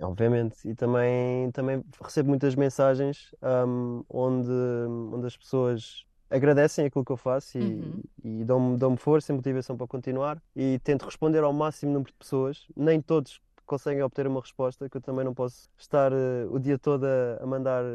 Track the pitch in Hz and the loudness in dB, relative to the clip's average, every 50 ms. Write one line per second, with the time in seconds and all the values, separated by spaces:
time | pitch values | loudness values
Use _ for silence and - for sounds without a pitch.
0 | - 92 90 104 113 117 123 117 117 110 - - - 113 113 - 127 120 123 123 | -8 -6 -2 2 2 4 4 2 0 -2 -4 -8 -10 -10 -6 -2 0 0 2 2
1 | 123 123 123 123 123 123 127 127 127 123 123 139 131 131 135 131 - - - - | 2 2 2 0 0 0 0 -2 -2 -2 -4 -4 -2 -2 -2 -4 -6 -10 -18 -18
2 | - - - 156 135 139 143 131 143 139 131 139 139 135 - - 135 135 131 131 | -12 -4 -2 0 2 2 2 2 2 2 2 2 0 2 2 4 4 4 4 2
3 | 139 139 143 - - - - - - 127 127 127 127 123 123 123 123 120 120 120 | 0 -2 -4 -6 -12 -20 -14 -6 -2 0 0 2 2 0 0 -2 -4 -4 -6 -8
4 | - - - 123 127 127 127 127 123 123 127 123 123 123 120 120 120 117 117 117 | -10 -8 -4 -2 0 0 0 0 0 0 0 0 0 0 -2 -2 -4 -4 -6 -6
5 | 117 110 113 123 123 123 - - - - 135 131 127 123 123 110 - - - - | -8 -8 -6 -6 -6 -8 -8 -12 -8 -2 0 0 2 0 0 -2 -6 -12 -18 -20
6 | - _ _ _ _ - - 131 135 147 143 139 147 151 - - 147 139 - 143 | -20 _ _ _ _ -2 0 4 6 6 6 6 6 4 4 2 0 0 0 -2
7 | 123 - 135 - - 127 127 139 - - - 127 - 196 165 160 165 156 160 208 | -2 -2 -4 -4 -2 -2 -2 -2 -4 -6 -6 -4 -4 -2 -4 -6 -8 -8 -10 -12
8 | - - _ - - 113 110 110 113 120 127 127 127 127 123 120 131 131 127 117 | -12 -14 _ -14 -10 -8 -6 -4 0 2 2 4 4 2 2 2 2 2 2 2
9 | - 147 156 156 - - 143 131 123 135 131 131 123 - 123 117 127 123 - 127 | 2 4 4 4 2 0 -2 -2 -2 -2 -2 -4 -4 -6 -8 -8 -8 -8 -8 -8
10 | - 135 127 131 139 147 151 165 _ _ - 135 131 135 131 123 - - 143 135 | -6 -4 -4 -2 -2 -4 -6 -8 _ _ -6 -2 0 0 0 0 0 0 0 0
11 | - - - - 156 156 156 160 151 143 143 147 151 156 - - 147 143 143 139 | -2 -8 -6 -2 0 2 4 4 2 2 2 0 0 -2 -2 -4 -2 -2 0 -2
12 | 131 - _ _ - - 147 131 131 135 147 - _ - - - 143 160 160 156 | -2 -6 _ _ -8 -4 -2 -2 -2 -2 -4 -8 _ -12 -4 0 2 4 4 4
13 | 139 - 160 156 131 - - - _ _ _ _ _ - 147 135 - 147 143 139 | 2 2 0 0 0 -2 -10 -20 _ _ _ _ _ -6 -4 -4 -2 -2 0 0
14 | 139 127 - 143 139 139 135 131 123 - - - 131 127 127 - 143 131 - 131 | 0 -2 -2 -2 -2 -2 -2 -4 -6 -8 -6 -4 -4 -4 -4 -6 -10 -10 -10 -10
15 | 127 143 131 131 131 131 123 131 127 123 - - - _ _ _ - - - 143 | -8 -6 -4 -4 -4 -4 -4 -4 -4 -6 -6 -10 -20 _ _ _ -6 0 2 4
16 | 139 135 135 135 131 127 127 123 117 95 - 135 127 143 143 127 - 151 143 131 | 4 4 2 2 0 0 -2 -2 -4 -4 -4 -2 0 0 0 0 2 0 0 2
17 | 135 135 135 127 123 120 117 - 127 131 131 131 131 131 127 127 123 123 | 2 0 2 2 0 0 -4 -6 -6 -4 -4 -2 -2 0 0 0 -2 -4